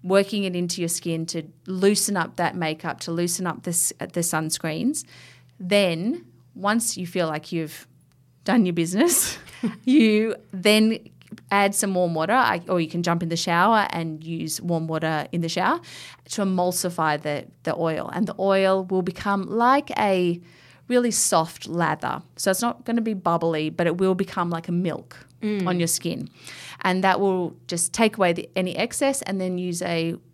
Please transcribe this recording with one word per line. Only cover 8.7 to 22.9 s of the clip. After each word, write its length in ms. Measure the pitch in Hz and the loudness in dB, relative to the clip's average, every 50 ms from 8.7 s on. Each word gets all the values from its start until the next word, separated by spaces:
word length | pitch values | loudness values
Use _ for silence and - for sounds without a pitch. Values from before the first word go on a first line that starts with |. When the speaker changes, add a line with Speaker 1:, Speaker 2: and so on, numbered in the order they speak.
| 170 | 2
Speaker 1:
business, 640 | 170 165 165 185 208 311 349 - - - - - - - - - - | 0 -2 0 2 2 4 4 4 2 0 -2 -6 -10 -14 -20 -10 -6
<laughs> 220 | - 226 - - - | -6 -6 -6 -4 0
you 520 | 254 254 302 226 220 214 214 220 226 - - - _ | 4 6 6 6 6 6 4 2 0 -4 -6 -10 _
then 480 | - 185 180 208 214 214 220 220 226 - - - - - - - - - - - | -12 0 4 6 6 6 6 4 2 -2 -8 -18 -20 -20 -20 -20 -20 -20 -4 0
add 240 | 202 202 202 202 196 | 2 4 4 4 2
some 180 | - - 196 190 | 0 -2 0 2
warm 200 | 180 180 170 165 | 2 2 2 2
water, 180 | 160 160 175 220 | 0 0 2 2
I, 280 | 262 - 110 107 175 175 - | 4 4 2 0 0 0 0
or 100 | 190 175 | 0 0
you 80 | 165 | 0
can 160 | 156 - 170 170 | 0 -2 -2 0
jump 180 | 170 170 170 | 0 0 0
in 80 | 175 170 | 0 -2
the 60 | 170 | -2
shower 520 | 165 - 185 170 170 180 214 226 214 202 - | -2 0 2 4 4 6 6 4 4 2 0
and 320 | - 170 165 165 156 151 160 | -2 -4 -4 -4 -6 -8 -8
use 360 | 160 165 165 165 156 - - | -8 -6 -6 -6 -6 -6 -6
warm 260 | - 175 170 165 165 | -2 0 0 0 0
water 400 | 160 160 156 160 160 160 151 147 - | -2 -2 -2 0 0 0 -2 -4 -2
in 100 | - 175 | -2 -2
the 80 | 165 165 | -2 -2
shower 300 | 170 170 180 196 311 349 - - - - - - - _ _ - | -2 0 2 2 0 0 -4 -12 -18 -18 -18 -18 -20 _ _ -10
to 120 | - - 202 | -4 -2 0
emulsify 800 | 190 185 185 180 180 175 180 - 175 170 165 160 156 151 151 | 0 2 2 2 2 0 0 -2 -2 -2 0 0 0 0 0
the, 240 | - 151 147 139 - - - _ _ | -2 -4 -4 -4 -8 -12 -20 _ _
the 120 | 165 - | -4 -2
oil. 320 | - 165 160 160 - - - - | 0 0 0 0 -2 -6 -6 -4
And 120 | 180 214 | -4 -4
the 100 | 175 - - | -4 -2 -2
oil 460 | 190 196 196 196 190 190 190 190 190 | 2 2 4 4 4 4 2 2 0
will 160 | 180 190 185 180 | 0 -2 0 0
become 400 | 180 180 - - 208 202 202 185 | -2 -6 -4 -2 -2 -2 -2 -2
like 440 | - 202 226 233 247 269 285 302 - - - | -2 0 2 4 4 4 2 0 -2 -2 0
a 400 | - 202 190 180 180 175 175 175 - - - - - - - - _ | 2 2 2 2 2 0 0 -2 -8 -20 -20 -20 -20 -20 -20 -20 _
really 240 | - 247 247 240 240 | 0 2 2 2 2
soft 560 | 202 - - - 208 - 165 165 - - - | 0 0 0 2 2 2 2 0 -6 -14 -12
lather. 560 | - 160 170 170 151 151 151 - 127 - - - - _ | -6 -2 0 0 0 0 -2 -4 -6 -6 -6 -10 -16 _
So 120 | - - 196 | -2 0 0
it's 120 | 190 185 233 | 0 0 -2
not 200 | 240 - - - | -4 -4 -6 -6
gonna 160 | - | -4